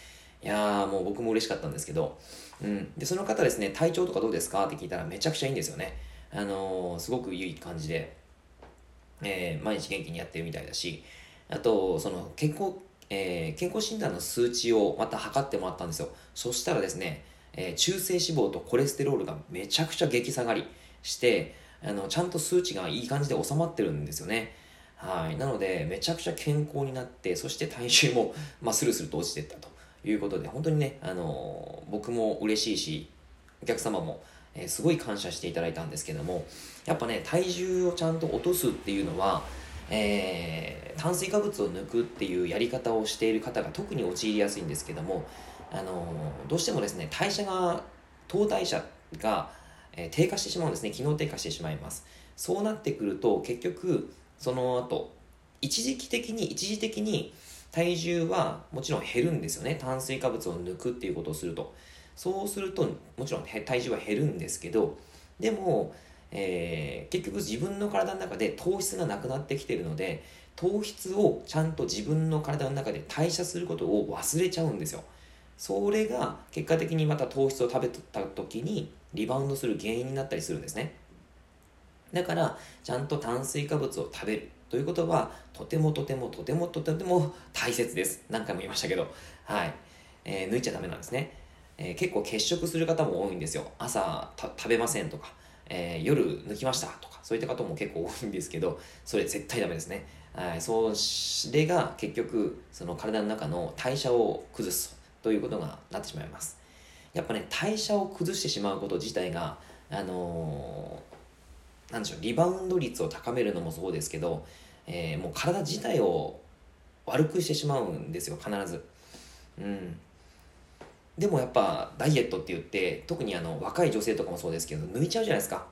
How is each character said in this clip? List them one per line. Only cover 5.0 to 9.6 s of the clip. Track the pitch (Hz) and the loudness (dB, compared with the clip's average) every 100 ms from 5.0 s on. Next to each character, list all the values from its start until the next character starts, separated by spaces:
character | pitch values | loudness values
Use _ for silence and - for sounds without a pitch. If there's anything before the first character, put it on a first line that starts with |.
め | - - | -6 -2
ち | 160 | 0
ゃ | |
く | 151 | 0
ち | |
ゃ | 135 | 0
い | |
い | |
ん | |
で | 135 | 0
す | 156 | -2
よ | - | -4
ね。 | - - - - - | -6 -8 -12 -16 -10
あ | 101 | -4
の | 101 95 95 92 90 85 | -2 -2 -2 -2 -2 -4
ー、 | |
す | 98 | -2
ご | 123 | -2
く | 95 | -2
い | 90 92 | -4 -6
い | |
感 | 78 87 82 | -6 -8 -6
じ | 78 | -2
で、 | 80 - - - - - - - - - - - - | -2 -4 -12 -20 -20 -20 -20 -20 -20 -20 -20 -20 -8
え | - 92 87 78 | -4 -2 -2 -2